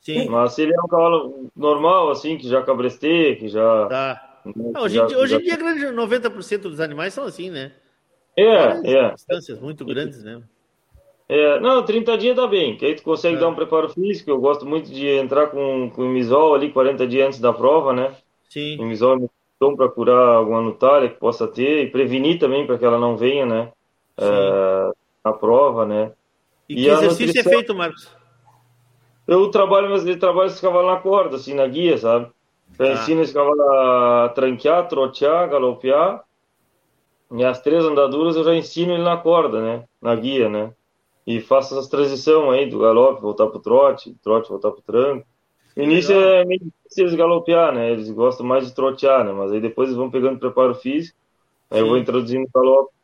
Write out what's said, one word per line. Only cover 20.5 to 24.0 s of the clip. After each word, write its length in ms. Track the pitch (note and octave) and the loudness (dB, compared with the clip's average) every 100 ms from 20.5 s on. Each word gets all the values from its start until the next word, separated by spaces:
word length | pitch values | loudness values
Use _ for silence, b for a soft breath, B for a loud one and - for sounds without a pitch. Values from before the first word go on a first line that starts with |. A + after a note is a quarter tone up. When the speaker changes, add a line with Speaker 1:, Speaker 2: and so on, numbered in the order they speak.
| A2+ | -2
Speaker 2:
nutária 480 | A2+ G#2+ B2+ C#3+ B2 | -2 0 4 4 2
que 100 | - | -2
possa 280 | A2 A#2 A2 | -4 -2 -6
ter 360 | A2+ C3+ D3+ | -2 -2 0
e 60 | B2 | -2
prevenir 480 | B2+ B2+ C3 C#3+ E3+ | -2 -2 0 0 0
também 280 | C#3 C3+ D3 | 0 -2 -2
pra 100 | A#2+ | 0
que 80 | |
ela 140 | A#2+ A#2 | 2 2
não 180 | A#2+ A2 | 0 0
venha, 300 | A#2+ C#3+ B2+ | -2 0 -2
né? 260 | A2+ A#2 _ _ _ | -2 -6 _ _ _